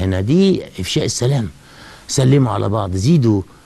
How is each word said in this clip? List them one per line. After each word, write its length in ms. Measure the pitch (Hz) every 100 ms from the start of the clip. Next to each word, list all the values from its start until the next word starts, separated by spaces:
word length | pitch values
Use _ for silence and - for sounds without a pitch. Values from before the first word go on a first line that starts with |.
هنا، 160 | 95 92
دي 420 | 101 170 196 - - -
إفشاء 240 | 90 156
السلام، 440 | 101 - 123 139 98 - - - - - -
سلموا 440 | - 131 139 123
على 160 | 101 104
بعض، 280 | 107 98 92
زيدوا 460 | 110 170 117 104 - -